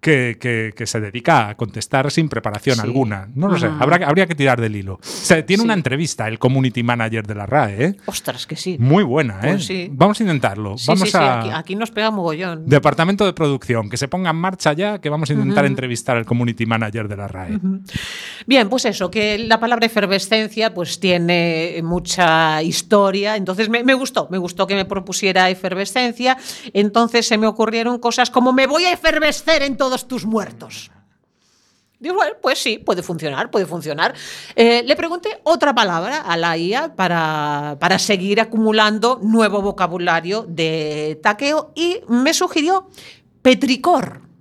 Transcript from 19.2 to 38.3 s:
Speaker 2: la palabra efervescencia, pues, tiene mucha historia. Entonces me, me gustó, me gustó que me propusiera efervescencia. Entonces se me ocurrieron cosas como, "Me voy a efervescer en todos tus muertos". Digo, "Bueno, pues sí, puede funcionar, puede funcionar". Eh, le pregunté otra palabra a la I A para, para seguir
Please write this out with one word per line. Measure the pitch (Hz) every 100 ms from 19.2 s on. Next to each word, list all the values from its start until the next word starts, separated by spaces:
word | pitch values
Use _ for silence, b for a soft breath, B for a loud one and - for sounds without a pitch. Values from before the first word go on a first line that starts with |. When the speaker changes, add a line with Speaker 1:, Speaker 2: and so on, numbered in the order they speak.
| 214 208
Speaker 2:
la | 226 220
palabra | 226 233
efervescencia, | 226 226 185 196 190 220 220 220 220
pues, | 180 170 -
tiene | 190 175 170 175 170 160 170 165
mucha | 165 175 175 - 175 160 160 156
historia. | 160 - - 208 196 190 202 214
Entonces | 185 185 214
me, | 233
me | 254
gustó, | 262 262 - -
me | 185
gustó | 180 - 185
que | 196
me | 190
propusiera | 196 185 185 196 185 185
efervescencia. | 185 185 185 196 262 247 233 247 262 B B B
Entonces | 196 208 202 233 233 226
se | 220
me | 220
ocurrieron | 214 220 226 233 240
cosas | 240 226 247
como, | 247 247
"Me | 254 262
voy | 302
a | 359
efervescer | - 320 302 302 - - 320
en | 277 262
todos | 269 254 -
tus | 247
muertos". | 208 220 190 - 87 - - _ _ _ _ _ _ _ _ _ _ _
Digo, | 262
"Bueno, | 370 320 440
pues | - 269
sí, | - 214
puede | - 180
funcionar, | 165 165 151 139 226
puede | - 175
funcionar". | 170 147 147 180 - B B B
Eh, | - 233 240 240
le |
pregunté | 294 339 349 427 440
otra | - 330 320
palabra | 247 208 170 185 294
a | 247 170
la | 170 165
I | 170
A | 226 302
para, | - 185 170 160 156 147 147 147 143
para | 175 185
seguir | - 202 190